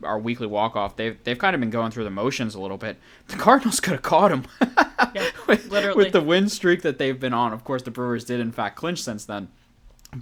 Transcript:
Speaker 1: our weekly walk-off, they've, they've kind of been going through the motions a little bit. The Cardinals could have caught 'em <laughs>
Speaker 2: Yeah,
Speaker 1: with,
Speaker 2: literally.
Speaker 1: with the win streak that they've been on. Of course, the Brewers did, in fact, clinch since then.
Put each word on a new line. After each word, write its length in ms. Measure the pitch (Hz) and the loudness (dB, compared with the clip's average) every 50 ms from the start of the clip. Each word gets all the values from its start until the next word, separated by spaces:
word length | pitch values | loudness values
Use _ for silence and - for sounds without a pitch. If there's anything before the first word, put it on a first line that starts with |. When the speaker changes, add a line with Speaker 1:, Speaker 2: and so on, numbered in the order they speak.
| - | -6
Speaker 1:
our 140 | 80 107 107 | -4 -4 -2
weekly 280 | 110 117 120 120 120 104 | -2 -4 -4 -4 -4 -4
walk-off, 480 | 104 104 110 113 - 110 101 101 - | -2 0 0 0 0 -2 -4 -4 -4
they've, 260 | - 110 113 110 - - | -4 -6 -6 -6 -6 -6
they've 160 | 120 123 123 | -6 -4 0
kind 160 | 196 190 180 | 0 0 0
of 40 | 143 | 0
been 100 | 120 110 | 0 -2
going 200 | 113 117 113 113 | -2 -2 -2 -4
through 120 | 110 120 110 | -4 -6 -6
the 60 | 101 | -6
motions 440 | 95 101 110 135 139 - 123 110 104 | -4 -4 -4 -2 -2 -4 -6 -6 -6
a 60 | 95 | -8
little 160 | 95 95 98 95 | -8 -8 -8 -8
bit. 200 | 104 110 95 - _ - - - _ - | -8 -10 -10 -12 _ -20 -20 -20 _ -14
The 80 | - - | -4 4
Cardinals 420 | - 214 262 269 269 226 - - | 6 8 8 8 6 0 -2 -2
could 140 | - 190 165 | -2 -2 -4
have 80 | 127 | -2
caught 300 | - - 170 156 196 196 | -2 2 4 6 6 6
'em 120 | 156 131 120 - - - | 4 2 -4 -4 -2 0
<laughs> 540 | 262 247 - - - - - - - - - | 0 2 4 2 2 2 2 0 0 0 0
Speaker 2:
Yeah, 140 | 196 196 202 - - - - | -2 -4 -4 -4 -4 0 2
Speaker 1:
with, 220 | 202 - - 208 | 2 2 2 -2
Speaker 2:
literally. 320 | 196 202 196 202 190 208 196 | -2 0 0 2 4 4 4
Speaker 1:
with 80 | 185 185 | 4 4
the 80 | 185 | 2
win 260 | 151 151 175 190 196 208 | 4 4 4 4 2 2
streak 340 | - - - 180 175 170 - | -2 0 2 2 2 2 0
that 140 | 156 131 - | -2 -2 0
they've 200 | 143 135 131 127 | -2 -2 -2 -2
been 140 | 135 127 123 | -4 -2 0
on. 180 | 117 123 117 | 0 0 0
Of 120 | 110 123 - | -2 -6 -6
course, 180 | - 135 127 | -6 -6 -6
the 100 | 127 127 | -6 -8
Brewers 320 | 113 123 123 123 120 113 113 | -8 -6 -4 -4 -4 -4 -4
did, 160 | - 123 120 | -4 -4 -4
in 120 | 117 113 | -4 -4
fact, 240 | 117 - 110 101 - | -4 -4 -6 -6 -6
clinch 260 | - - 170 180 170 | -6 -6 -6 -6 -6
since 240 | - 131 110 104 - | -6 -8 -8 -10 -10
then. 240 | - 104 101 98 - _ _ _ _ _ _ - - - _ _ - - 127 | -10 -10 -10 -10 -12 _ _ _ _ _ _ -20 -20 -20 _ _ -16 -16 -10